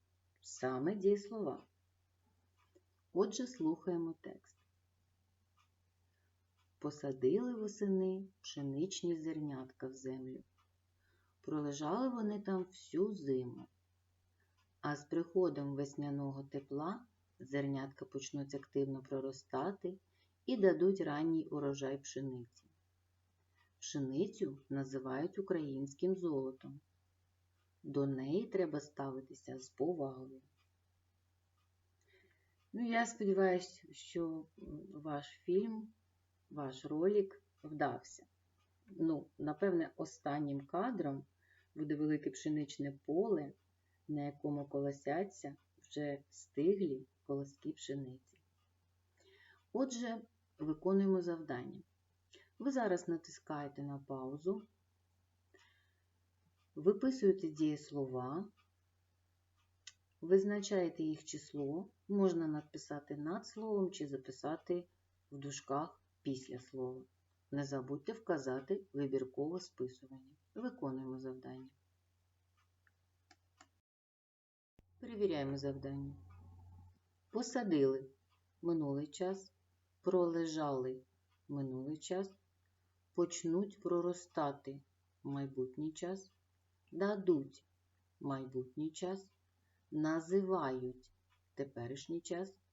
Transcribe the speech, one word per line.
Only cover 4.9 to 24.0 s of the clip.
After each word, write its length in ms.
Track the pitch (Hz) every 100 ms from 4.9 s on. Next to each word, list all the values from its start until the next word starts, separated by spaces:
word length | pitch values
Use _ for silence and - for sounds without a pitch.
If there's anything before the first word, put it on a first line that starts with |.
| _ _ _ _ _ _ _ _ _ _ _ _ _ _ _ _ _ _ _
Посадили 760 | 147 - 143 131 127 190 247
восени 760 | 233 214 - 202 190 190 190 196 _
пшеничні 720 | - - 139 139 185 - 175 165
зернятка 720 | 156 156 151 135 131 - 131
в 80 | 131
землю. 480 | 131 131 131 131 - _ _ _ _ _ _ _ _ _
Пролежали 680 | - 156 147 143 151 208 262
вони 320 | 240 208 208
там 220 | 202 190
всю 520 | 185 - - 156 208 208
зиму. 520 | 139 127 123 107 - _ _ _ _ _ _ _ _ _ _ _
А 140 | 147 147
з 80 | 143
приходом 680 | 165 170 190 180 143 143 139
весняного 680 | 143 - 143 143 139 139
тепла 640 | 139 143 - 143 160 233 - _ _ -
зернятка 680 | 131 139 139 139 135 - 196
почнуть 500 | 139 139 143 139 139
активно 460 | - 143 135 135
проростати 1000 | 131 135 131 135 - - 160 196 - 190 _ _ _ _ -
і 120 | 247
дадуть 440 | 196 156 180 190
ранній 440 | 156 147 160 160 -
урожай 520 | 151 139 139 135 139
пшениці. 720 | - - 135 127 120 - _ _ _ _ _ _ _ _ _ _ _ -
Пшеницю 800 | - 151